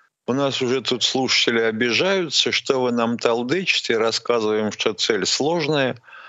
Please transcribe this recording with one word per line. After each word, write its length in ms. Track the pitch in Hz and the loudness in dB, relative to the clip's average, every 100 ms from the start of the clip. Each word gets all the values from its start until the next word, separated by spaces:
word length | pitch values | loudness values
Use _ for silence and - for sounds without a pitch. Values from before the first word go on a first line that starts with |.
| _ _ - | _ _ -4
У 60 | |
нас 300 | 131 139 123 | -2 0 0
уже 180 | 123 131 | -2 -2
тут 220 | - 123 | -2 -2
слушатели 580 | - 131 123 - - 117 | 0 0 0 2 2 2
обижаются, 920 | 113 110 120 107 180 196 160 - - | 2 0 0 2 2 0 0 0 0
что 300 | - - 135 | 0 0 0
вы 120 | 123 | 0
нам 260 | 120 117 120 | 0 0 0
толдычите, 800 | 120 117 120 175 185 - - 113 | 0 0 0 -2 0 -2 0 0
рассказываем, 760 | 113 - - 120 107 107 107 | 0 0 0 0 2 0 0
что 220 | - 113 | -2 -2
цель 320 | 104 - 104 92 | 0 0 0 0
сложная. 680 | - 139 170 147 147 131 117 - - | 0 0 0 0 0 0 -2 -12 -20